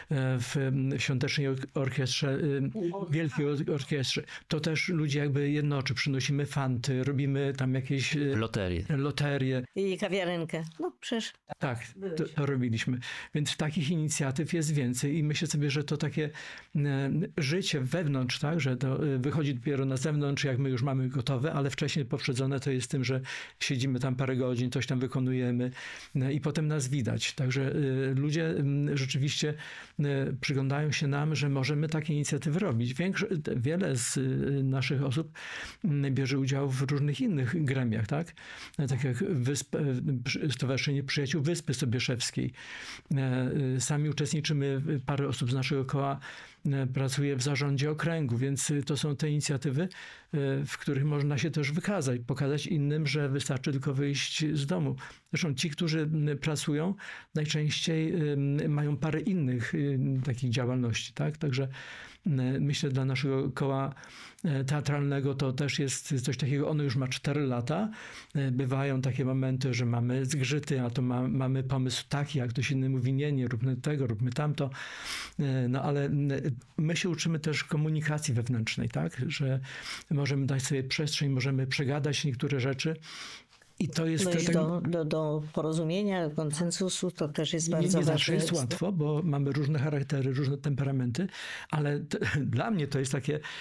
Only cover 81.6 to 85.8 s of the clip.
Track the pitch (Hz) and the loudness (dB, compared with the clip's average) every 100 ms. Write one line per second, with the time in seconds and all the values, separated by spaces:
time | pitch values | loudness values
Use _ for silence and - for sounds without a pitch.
81.6 | 131 131 135 147 147 135 151 120 147 139 | 0 0 0 0 0 0 -2 -2 0 0
82.6 | 123 135 160 160 - - - - - - | 0 0 -2 -4 -8 -14 -14 -16 -20 -20
83.6 | - - 175 - 160 165 190 170 170 170 | -14 -4 -2 0 0 2 2 2 4 4
84.6 | 160 170 170 170 156 156 156 151 151 - | 2 0 0 0 0 0 0 -2 -2 -2
85.6 | 156 160 | 0 0